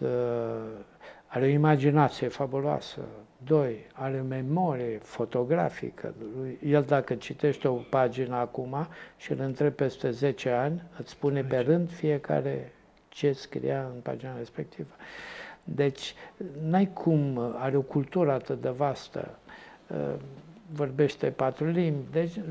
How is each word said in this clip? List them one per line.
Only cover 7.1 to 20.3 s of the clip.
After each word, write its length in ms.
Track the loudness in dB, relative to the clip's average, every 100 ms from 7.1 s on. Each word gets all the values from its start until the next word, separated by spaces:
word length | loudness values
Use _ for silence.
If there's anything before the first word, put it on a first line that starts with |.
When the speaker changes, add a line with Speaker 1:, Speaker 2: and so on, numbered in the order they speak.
Speaker 1:
citește 540 | -4 -6 0 0 2 2
o 40 |
pagină 640 | 0 2 2 4 2 -2 -2
acum 500 | -2 -4 -6 -4 -6 -8 -18 -16
și 160 | -6
îl 60 | -2
întrebi 340 | -2 0 0
peste 360 | 2 0 0 -4
zece 400 | 0 0 0 0
ani, 320 | 2 2 -2 -6 -12
îți 120 | -14
spune 320 | -2 0 0
pe 140 | 2 2
Speaker 2:
Aici. 100 | 4
Speaker 1:
rând 240 | 4 2
fiecare 840 | -2 0 0 0 0 0 -4 -8 -16 _ _ _
ce 240 | -2 0
scria 480 | 0 -4 -4 -2 -2 -4
în 60 | -6
pagina 280 | -6 -6 -8 -10
respectivă. 520 | -10 -10 -10 -10 -14 -14 -18 -16 -14 -14 -16 -14
Deci, 500 | -6 0 0 0 -8 -14 -18 -14 -12 -6 2
n-ai 220 | 4 4
cum, 600 | 2 4 4 4 0 -2 -2
are 180 | 0 0
o 40 |
cultură 520 | 2 0 0 2 2
atât 280 | 2 -2 -2
de 80 | -2
vastă. 600 | 0 0 0 -6 -8 -8 -12 -20 -20 -20 -20 -8
Uh, 100 | -4 -4 -4 -10